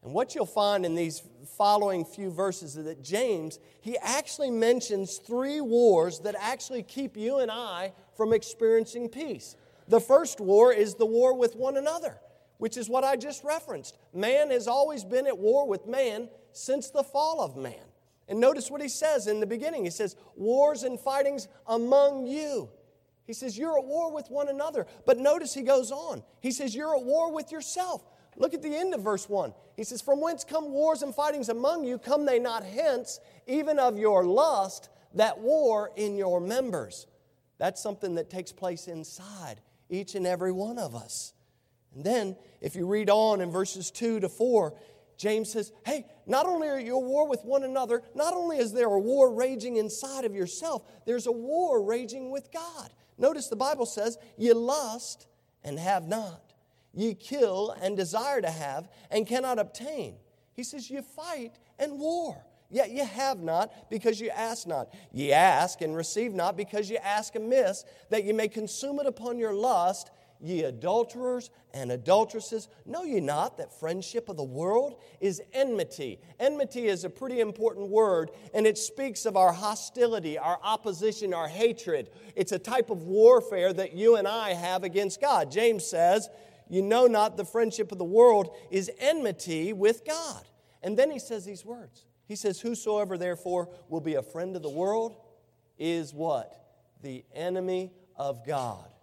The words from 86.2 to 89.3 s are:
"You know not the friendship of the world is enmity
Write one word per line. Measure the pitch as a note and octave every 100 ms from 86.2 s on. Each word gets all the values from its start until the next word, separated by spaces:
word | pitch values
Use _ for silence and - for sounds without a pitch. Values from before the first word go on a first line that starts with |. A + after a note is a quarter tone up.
| - - - - _
"You | F3+
know | G3 A3+ B3
not | A3 G#3+ F#3+
the |
friendship | G3 A3+ A3+ A3 G3+
of | F#3+
the |
world | F3 G3+ B3 G#3+ F3 - -
is | F#3+ F#3+ -
enmity | C4 D#4+ A#3+